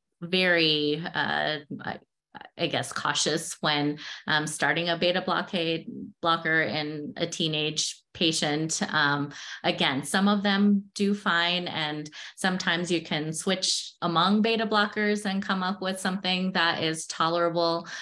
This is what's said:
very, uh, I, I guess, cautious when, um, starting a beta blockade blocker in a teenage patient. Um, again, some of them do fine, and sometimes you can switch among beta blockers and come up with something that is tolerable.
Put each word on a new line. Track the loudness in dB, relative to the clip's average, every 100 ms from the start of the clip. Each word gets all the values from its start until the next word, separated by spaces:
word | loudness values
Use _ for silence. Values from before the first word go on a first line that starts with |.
| _ _
very, | -2 2 4 6 4 4 2 0 -2
uh, | -2 0 0 0 -2 -6 -10
I, | -8 -10 -12 _ _ -20 -16 -4
I | -2
guess, | -2 -4
cautious | -4 -2 0 0 0 -4 -4
when, | 0 2 0 -2 -8 -10 -2
um, | 0 0
starting | 0 0 0 0
a | 2
beta | 2 2
blockade | 0 -2 -2 -2 -2 -2 -6 -12 -12 -4
blocker | 0 2 2 2
in | 2 0 -2 -4 -8 -4
a | -4
teenage | -2 -2 0 -2 -2 -4 -6 _
patient. | -2 0 2 0 0 -2 -2 -2
Um, | 2 2 2 -2 -8 -14 -4
again, | -2 2 2 0
some | 0 2 4
of | 4
them | 2 4 4 4 0
do | -2 0 0
fine, | 2 2 2 0 -2
and | -4 -4 -4 -8 -14 -16 -4
sometimes | -2 0 0 0 2
you | 0
can | 0 -2 -2
switch | -2 -2 0 0 -2 -4 -4
among | 0 2 4 4
beta | 4 2 2
blockers | 2 2 2 0 0 0
and | -2
come | -2 -2
up | -2 -2
with | -4 -2
something | -2 -2 0 0 0
that | 2 2 2
is | 0 -2 -4
tolerable. | -2 0 2 2 2 2 0 -4 -12